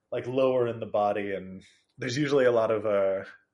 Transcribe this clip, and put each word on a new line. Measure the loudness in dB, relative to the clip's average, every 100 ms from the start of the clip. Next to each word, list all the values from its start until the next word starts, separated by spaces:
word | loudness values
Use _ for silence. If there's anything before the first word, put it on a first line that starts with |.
| _
like, | -8 -4
lower | 0 2 2 0
in | -2
the | -4
body, | 0 0 0 -4
and | -6 -8 -16 -18 _ _ -12
there's | -6 -2
usually | 0 4 4
a |
lot | 4 2
of, | 0 0
uh, | 2 2 -2 -6 -16 _